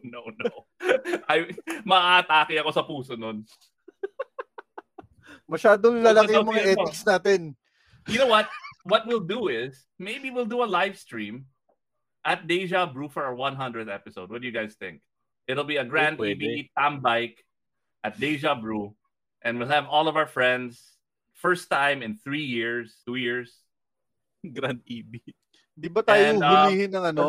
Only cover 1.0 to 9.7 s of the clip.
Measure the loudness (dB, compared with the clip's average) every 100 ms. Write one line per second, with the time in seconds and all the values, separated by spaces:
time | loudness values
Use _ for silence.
1 | -2 -4 0 0 -2 -10 -12 -10 2 4
2 | 6 4 4 2 2 -2 -2 -2 -4 -8
3 | -10 -10 -10 -10 -14 _ _ _ -20 _
4 | -12 -12 -14 -14 -18 -20 -20 -20 -20 -20
5 | -20 _ -20 -20 -8 2 6 6 6 6
6 | 8 8 8 4 4 2 4 2 0 -2
7 | 2 2 4 2 0 -14 _ _ _ _
8 | -4 2 4 4 2 -8 -18 -16 0 0
9 | 2 -4 -2 -4 -4 -4 -6